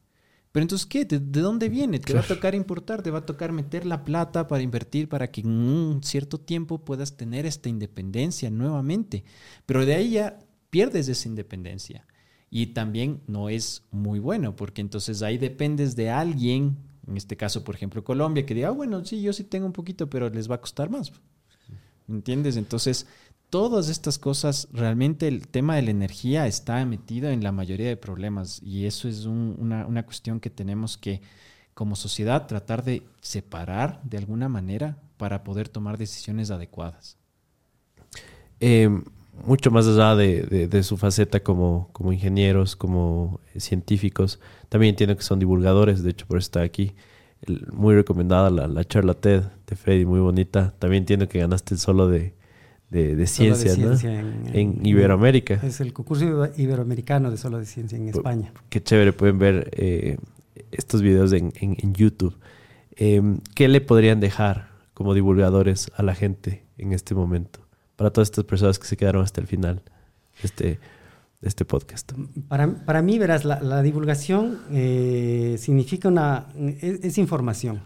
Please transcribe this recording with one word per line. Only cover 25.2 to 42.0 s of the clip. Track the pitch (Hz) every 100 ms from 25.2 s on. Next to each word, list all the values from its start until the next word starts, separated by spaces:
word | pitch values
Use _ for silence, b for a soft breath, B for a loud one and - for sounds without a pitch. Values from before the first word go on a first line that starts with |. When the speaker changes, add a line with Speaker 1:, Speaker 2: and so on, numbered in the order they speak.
| 160
Speaker 1:
el | 127 -
tema | 123 143 156
de |
la | 117
energía | 104 95 - 123 151 135
está | - - 120 131
metido | 110 - 117 147
en | 127
la | 104
mayoría | 98 92 95 120
de | 113
problemas | - 90 104 101 92 -
y | 98 98 101
eso | - 123
es | 107 110
un, | 113 113 -
una, | 113 113 -
una | 117 113
cuestión | - - 113
que | 113
tenemos | - 98 104 110 -
que, | 101 98 b b b b b
como | - 104 98
sociedad, | 107 - 107 139 147
tratar | 104 - 113
de | 127 123 - _
separar | - 104 - 85 87 95 139 143
de | 131 104
alguna | 98 110 131
manera | 113 92 104 151 147 _ _
para | 104 98
poder | - 101 107
tomar | 110 104 104
decisiones | 107 - - 107 107
adecuadas. | 92 85 - 85 82 - _ _ _ _ _ _ _ _ _ _ B B B B _
Speaker 2:
Em, | 120 113 110 101 - - - - -
mucho | 131 127
más | 113 110
allá | 107 110 107
de, | 98 87
de, | - 92 85
de | 101
su | 92 98
faceta | 101 95 101 101
como, | - 90 90 87 90
como | -